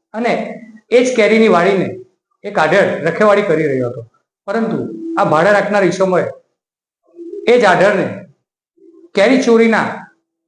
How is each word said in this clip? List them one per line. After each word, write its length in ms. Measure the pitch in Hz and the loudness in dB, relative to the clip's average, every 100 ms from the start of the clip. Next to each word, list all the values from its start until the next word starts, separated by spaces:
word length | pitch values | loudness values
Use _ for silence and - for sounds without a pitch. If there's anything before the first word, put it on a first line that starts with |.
| _ | _
અને 480 | 214 240 160 110 - - - _ | -6 -4 -4 -6 -12 -18 -20 _
એ 140 | 233 | 0
જ 120 | 254 - | 2 2
કેરીની 320 | 202 220 220 | 2 2 4
વાડીને 500 | 180 180 196 156 - - _ _ _ | 2 2 0 -2 -8 -16 _ _ _
એક 160 | 202 196 | -8 -2
આઢેડ 480 | 156 196 180 - 147 | 2 2 2 -2 -4
રખેવાળી 360 | 165 214 202 | 0 2 2
કરી 240 | 202 156 151 | 0 0 0
રહ્યો 240 | 131 123 | -2 -4
હતો, 160 | 117 113 _ _ _ | -8 -16 _ _ _
પરંતુ 440 | - 214 220 156 - - - - | -8 -6 -4 -4 -8 -10 -8 -4
આ 60 | |
ભાડે 260 | 196 151 180 | 0 2 2
રાખનાર 340 | 208 196 208 | 2 0 0
ઈસમોએ 400 | 185 - 190 175 - - _ _ _ _ _ _ _ - - - - | 0 0 0 0 -2 -8 _ _ _ _ _ _ _ -20 -16 -8 0
એ 120 | 240 | 2
જ 40 | |
આઢેડને 600 | 202 175 190 196 135 - - _ _ _ _ _ - - - | 4 4 2 2 -4 -8 -16 _ _ _ _ _ -20 -20 -8
કેરી 280 | - 208 262 | 0 2 2
ચોરીના 640 | - 226 226 214 131 - - _ _ _ | 4 4 4 2 -2 -6 -14 _ _ _